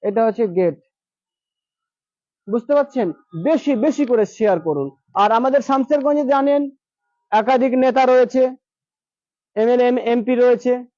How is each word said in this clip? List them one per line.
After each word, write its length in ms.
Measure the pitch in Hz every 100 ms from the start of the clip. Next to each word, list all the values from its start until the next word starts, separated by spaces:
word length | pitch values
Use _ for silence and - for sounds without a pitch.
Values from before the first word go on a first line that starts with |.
এটা 240 | 196 208 226
হচ্ছে 220 | 214 220
গেট, 320 | 175 180 147 _ _ _ _ _ _ _ _ _ _ _ _ _ _ _ _ -
বুঝতে 240 | 220 233
পারছেন? 380 | 294 285 262 196 151 _ 170
বেশি 340 | 190 311 - 254
বেশি 300 | 285 285 277
করে 200 | 240 208
শেয়ার 340 | - 214 180
করুন। 300 | 160 143 139 - _
আর 180 | - 208
আমাদের 280 | 226 254 269
শামশেরগঞ্জে 640 | 240 269 262 294 269 294
জানেন 460 | 277 277 277 285 285 277 _ _ _ _ _
একাধিক 440 | 214 214 262 262
নেতা 320 | 254 262 254 254
রয়েছে, 500 | 254 247 262 254 262 _ _ _ _ _ _ _ _ _
এমএলএ, 460 | - 226 247 247 247
এমপি 340 | 226 240 220
রয়েছে 500 | 247 247 240 247 247 247